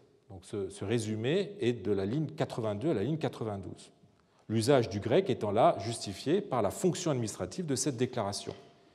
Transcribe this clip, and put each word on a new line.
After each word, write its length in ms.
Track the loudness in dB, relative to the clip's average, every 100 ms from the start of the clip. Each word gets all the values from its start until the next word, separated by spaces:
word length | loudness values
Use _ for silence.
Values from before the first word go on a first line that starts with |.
| _ _ _
Donc 140 | -18
ce, 260 | -8 -4 -4
ce 160 | -4 -2
résumé 680 | 0 0 -2 0 0 0 0
est 140 | 0
de 180 | 0 0
la 140 | 0 2
ligne 220 | 0 -2
quatre-vingt-deux 640 | -2 -4 -2 -2 -2 0
à 20 |
la 100 | 0
ligne 140 | 0 0
quatre-vingt-douze. 720 | -2 -4 -6 -6 -8 -14 -18 _ -20 _ _ _ -2
L'usage 420 | 2 6 6 4
du 100 | 0
grec 300 | 2 4 4
étant 220 | 0 2
là 240 | 4 6 4
justifié 600 | -2 -6 -6 -6 0 0
par 200 | 0 0
la 100 | 0
fonction 400 | 2 0 0 0
administrative 540 | 0 -2 -4 -6 -4 -2
de 100 | 0
cette 220 | 0 0
déclaration. 560 | -2 0 -2 -4 -8 -12 -16 -20 -20